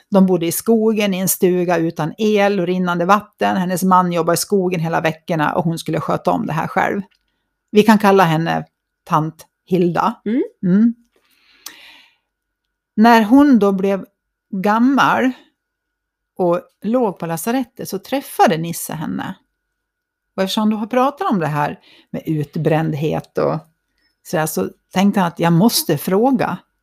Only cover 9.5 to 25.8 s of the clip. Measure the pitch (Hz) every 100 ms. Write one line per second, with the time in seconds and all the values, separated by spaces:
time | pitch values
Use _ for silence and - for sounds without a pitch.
9.5 | _ - 185 180 165 180 226 208 247 480
10.5 | _ 185 190 233 233 _ _ _ _ _
11.5 | _ - - - - _ _ _ _ _
12.5 | _ _ _ _ - 226 226 208 269 294
13.5 | 240 202 190 196 196 - _ _ _ _
14.5 | 190 202 220 247 269 151 202 254 254 _
15.5 | _ _ _ _ _ _ _ _ - 175
16.5 | 175 - _ 196 247 220 170 165 165 -
17.5 | 254 254 - - 190 - 285 285 - 349
18.5 | 160 170 - - 156 - - - 185 _
19.5 | _ _ _ _ _ _ _ _ - 190
20.5 | 220 214 214 220 254 269 285 381 202 147
21.5 | 151 147 - _ _ _ 156 - 156 143
22.5 | 170 156 156 160 151 156 160 - - 151
23.5 | 156 - _ _ _ _ _ - 170 156
24.5 | - 190 - _ 185 196 196 175 - 165
25.5 | 165 226 -